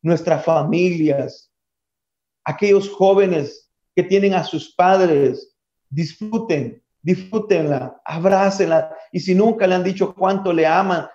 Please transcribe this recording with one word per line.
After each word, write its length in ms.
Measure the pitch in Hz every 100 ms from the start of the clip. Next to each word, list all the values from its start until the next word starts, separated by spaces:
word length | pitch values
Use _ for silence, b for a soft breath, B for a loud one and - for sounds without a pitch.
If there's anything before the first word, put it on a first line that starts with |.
nuestras 420 | 160 165 180 147
familias, 1080 | - 160 147 170 180 170 151 139 123 - _ _ _ _ _ _ _ _ _ _
aquellos 460 | - 147 202 196 196
jóvenes 800 | - 190 196 190 165 139 - _ _ _ -
que 60 |
tienen 320 | 165 196 196
a 100 | 185
sus 300 | 160 156 -
padres, 840 | - 180 190 180 147 135 117 - _ _ _ _
disfruten, 960 | 139 156 - 214 220 226 151 117 - _ _
disfrútenla, 960 | 156 180 - 220 214 180 151 139 127 -
abrácenla, 920 | - 160 185 190 196 196 175 160 160 B B
y 80 | 175
si 160 | 185 185
nunca 320 | 220 220 190
le 80 | 185
han 80 |
dicho 320 | 180 190 190 -
cuánto 360 | 190 196 196
le 140 | 165 156
aman 400 | 170 196 170 160